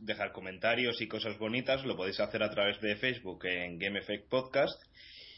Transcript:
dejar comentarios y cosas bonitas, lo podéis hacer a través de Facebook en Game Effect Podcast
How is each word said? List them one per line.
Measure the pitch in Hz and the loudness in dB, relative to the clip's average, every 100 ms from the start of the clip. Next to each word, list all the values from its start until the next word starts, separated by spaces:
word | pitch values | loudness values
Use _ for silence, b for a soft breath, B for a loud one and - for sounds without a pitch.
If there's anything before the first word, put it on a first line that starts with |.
dejar | 107 101 101 | -4 -2 -2
comentarios | 101 92 92 113 117 123 117 | -4 -10 0 2 4 2 0
y | 110 | -4
cosas | 110 110 101 | -4 -4 -2
bonitas, | 110 123 127 135 | 0 0 2 0
lo | 131 92 | 0 0
podéis | 95 - | -2 0
hacer | 104 110 | 0 2
a | 104 | 2
través | 104 101 101 | 4 2 2
de | 107 | 0
Facebook | 104 127 120 92 82 | 2 0 -2 -6 -4
en | 92 90 87 85 | -2 0 -2 -2
Game | 98 101 | -2 -2
Effect | - 104 - | -2 -6 0
Podcast | 131 131 135 - - - b b b b | 0 2 2 2 0 -16 b b b b